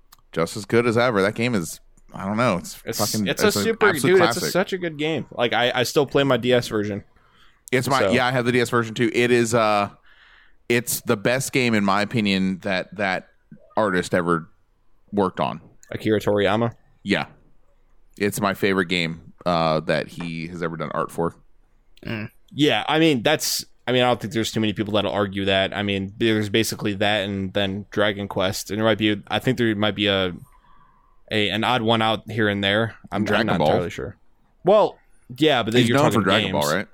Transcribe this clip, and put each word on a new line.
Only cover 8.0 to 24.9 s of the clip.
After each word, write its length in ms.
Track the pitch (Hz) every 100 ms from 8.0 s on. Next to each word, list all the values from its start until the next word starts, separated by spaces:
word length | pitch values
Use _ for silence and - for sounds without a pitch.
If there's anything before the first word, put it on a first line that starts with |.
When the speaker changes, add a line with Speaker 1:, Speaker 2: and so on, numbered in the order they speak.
Speaker 2:
So. 100 | 98
Speaker 1:
yeah, 140 | 120 123
I 40 |
have 140 | 131
the 80 | 120
D 80 | 123
S 100 | 117
version 240 | 120 113
too. 160 | 110 120
It 180 | 120 120
is, 240 | 120 113
uh, 360 | 117 107 104 101 - - _ _ _ _ - -
it's 320 | 120 - -
the 160 | - 110
best 360 | 110 127 -
game 220 | 139 120
in 100 | 110
my 180 | 101 101
opinion 560 | 104 120 104 95 95 90
that 340 | 101 92 - 90
that 320 | 98 90 - _ _ - - -
artist 380 | 104 90 87
ever 340 | 90 87 82 82 _ _ _ _ - -
worked 280 | 101 95 -
on. 200 | 67 - - - -
Speaker 2:
Akira 300 | - 107 107
Toriyama? 540 | - 104 95 107 117 - _ _
Speaker 1:
Yeah. 240 | 98 87 71 - _ - _ _ _ - - -
It's 220 | 101 101
my 140 | 101
favorite 320 | 95 101 95 87
game, 460 | 90 82 82 - -
uh, 360 | 87 85 82 78
that 280 | 82 78 -
he 380 | - 85 82 80
has 140 | 87
ever 140 | 85 80
done 140 | 76
art 160 | - 65
for. 240 | - 85 - - - _ _ _ -
Speaker 3:
Mm. 260 | - 110 107 - -
Speaker 2:
Yeah, 320 | 127 147 107 -
I 100 | 156
mean, 240 | 160 127
that's, 420 | 143 156 - - - - -
I 60 |
mean, 100 | 127
I 40 | 123
don't 140 | 117
think 120 | 110
there's 200 | 113 107
too 80 | 113
many 120 | 110
people 220 | 98 104